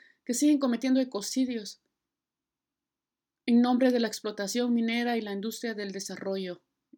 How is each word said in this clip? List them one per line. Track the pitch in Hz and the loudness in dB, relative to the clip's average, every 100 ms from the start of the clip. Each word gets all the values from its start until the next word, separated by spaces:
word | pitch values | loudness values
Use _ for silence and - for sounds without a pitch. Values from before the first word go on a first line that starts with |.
| - _ | -16 _
que | - | -6
siguen | 240 294 294 | 0 4 4
cometiendo | 277 240 262 262 | 2 0 2 2
ecocidios. | 254 202 202 - 254 233 202 - _ _ _ _ _ _ _ _ _ _ _ _ _ _ _ _ - | 2 -4 -6 -2 -2 -2 -8 -16 _ _ _ _ _ _ _ _ _ _ _ _ _ _ _ _ 2
En | 240 | 6
nombre | 247 247 262 | 6 4 4
de | 247 | 4
la | 226 | 0
explotación | - 214 208 196 240 247 | -2 -8 -6 -4 -2 0
minera | 240 226 233 240 233 | 0 0 0 0 -2
y | |
la | 214 | -2
industria | 196 220 220 233 | -4 -6 -6 -8
del | 208 202 | -6 -8
desarrollo, | 190 190 185 190 196 185 175 _ _ _ | -8 -10 -8 -6 -4 -6 -10 _ _ _